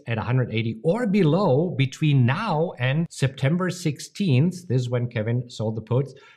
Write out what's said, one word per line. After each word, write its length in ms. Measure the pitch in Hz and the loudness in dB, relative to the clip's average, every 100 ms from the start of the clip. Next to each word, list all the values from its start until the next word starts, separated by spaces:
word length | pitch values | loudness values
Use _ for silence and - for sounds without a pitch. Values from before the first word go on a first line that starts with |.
| - | -6
at 120 | 110 | -4
a 20 | |
hundred 320 | 98 127 117 | 0 0 0
eighty 280 | 113 113 113 | -2 -2 -2
or 240 | 160 214 240 | -2 0 0
below 640 | 202 160 165 196 131 175 | 2 4 4 4 2 2
between 560 | 127 131 - 156 139 120 | 0 -2 0 2 4 4
now 460 | 151 220 151 165 - | 2 0 -2 -2 -2
and 280 | 127 147 170 | -2 0 -4
September 640 | - 131 - 135 175 180 | -2 -4 0 0 0 -2
sixteenth, 1000 | 175 160 - - - 196 127 170 180 - | -4 -4 -6 -8 -4 2 4 2 0 -2
this 140 | 127 | -2
is 80 | 120 | 0
when 180 | 123 123 | -2 -2
Kevin 400 | 113 107 120 123 | -2 -2 -2 -4
sold 280 | - 110 113 | -6 -4 -4
the 40 | |
puts, 320 | - 123 139 - - | -2 -2 -2 -8 -20